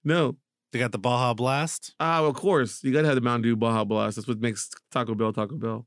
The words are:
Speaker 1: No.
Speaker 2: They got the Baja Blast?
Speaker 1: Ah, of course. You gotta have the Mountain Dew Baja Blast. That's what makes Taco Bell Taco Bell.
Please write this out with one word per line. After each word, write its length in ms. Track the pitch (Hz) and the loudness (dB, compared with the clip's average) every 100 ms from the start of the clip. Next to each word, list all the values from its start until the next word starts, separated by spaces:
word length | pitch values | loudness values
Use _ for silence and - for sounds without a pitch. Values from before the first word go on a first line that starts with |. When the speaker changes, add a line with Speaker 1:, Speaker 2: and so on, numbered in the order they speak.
Speaker 1:
No. 340 | 147 170 139 - _ _ _ | 2 2 0 -2 _ _ _
Speaker 2:
They 80 | 117 | -4
got 120 | 123 | -2
the 60 | 104 | 0
Baja 340 | 117 123 123 113 | 0 4 2 2
Blast? 580 | 123 135 156 - - _ | 0 0 -2 -6 -12 _
Speaker 1:
Ah, 240 | 160 165 | 0 2
of 100 | 156 135 | 2 2
course. 480 | 190 165 - - | 2 2 2 -2
You 80 | 131 | 0
gotta 140 | 139 156 | 2 4
have 80 | 131 | 2
the 60 | |
Mountain 220 | 120 120 | 2 2
Dew 120 | 113 113 | 2 2
Baja 280 | 113 113 | 2 0
Blast. 320 | 104 110 104 107 | 0 0 -2 -4
That's 120 | 117 | -6
what 120 | 110 | -2
makes 300 | 117 101 - - _ | -2 -4 -10 -14 _
Taco 220 | 131 117 | -4 -2
Bell 180 | 107 110 | -2 -2
Taco 220 | 110 104 - | -2 -6 -6
Bell. 280 | 113 113 | -6 -8